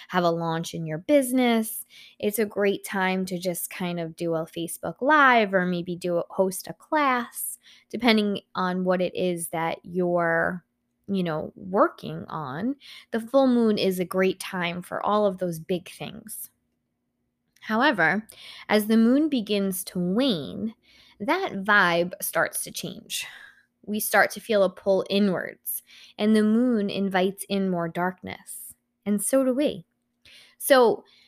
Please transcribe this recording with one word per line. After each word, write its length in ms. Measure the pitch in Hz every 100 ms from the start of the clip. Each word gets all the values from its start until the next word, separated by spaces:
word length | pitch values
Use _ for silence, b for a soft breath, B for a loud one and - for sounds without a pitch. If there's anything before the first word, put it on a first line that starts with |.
| -
have 140 | 180
a 60 | 170
launch 460 | 165 165 165 165 170
in 100 | 160
your 140 | 156
business. 840 | 233 294 247 254 240 226 220 - B B B -
It's 180 | 208 208
a 80 | 208
great 400 | 196 202 196 -
time 400 | 196 185 190 185
to 140 | 180
just 320 | 185 170 -
kind 280 | - 180 175
of 160 | 165 -
do 200 | 170 160
a 100 | 160
Facebook 560 | 170 156 - - -
Live 500 | 262 302 269 240 202
or 140 | 190 180
maybe 300 | 175 180 175
do 220 | 180 170
a, 60 | -
host 380 | - 190 185 -
a 60 |
class, 840 | - _ 311 277 247 240 - - - b b _
depending 520 | 220 233 220 208 196 -
on 300 | - 185 185
what 180 | 185 180
it 140 | 180 -
is 320 | 180 170 165
that 320 | 160 165 -
you're, 840 | - 180 175 175 170 165 170 180 - _ _ _ -
you 160 | 196
know, 280 | 175 156 - -
working 720 | 190 202 330 - 156 160 -
on. 480 | 160 135 147 240 285 B B -
The 120 | 226
full 260 | 226 269 262
moon 320 | 240 220 208
is 200 | 190 185
a 60 | 175
great 340 | 185 190 190
time 440 | - 185 170 175
for 200 | - -
all 220 | - 214 208
of 140 | 185
those 180 | 180 160
big 320 | 165 175 -
things. 640 | - 147 - - - - _ _ _ _ _ _ _ _ _ _ _
However, 640 | - 220 294 202 160 202 - B B B -
as 160 | 214 208
the 120 | 226
moon 300 | 226 277 311
begins 560 | 262 208 202 196 185 -
to 120 | 180
wane, 800 | 175 208 277 165 123 - 220 - b b b -
that 440 | 208 359 392 196
vibe 500 | 202 208 175 170 180 -
starts 420 | - 165 - - -
to 60 |
change. 540 | - - - - - B B B B B _ -
We 140 | 214
start 320 | - 208 -
to 80 | -
feel 240 | - 208
a 60 | 185
pull 360 | - 202 190 -
inwards, 720 | 202 202 165 - - - - B B B -
and 160 | 214
the 80 | 214
moon 480 | 214 226 254 220 202
invites 560 | - 196 185 196 190 -
in 200 | 196 190
more 200 | 175 170
darkness, 840 | 170 185 185 92 - - - - - _ _ 202
and 160 | 208
so 220 | - 269
do 100 | 262
we. 300 | 254 302 - - _ _ _ B B B -
So, 460 | - 269 226 - b b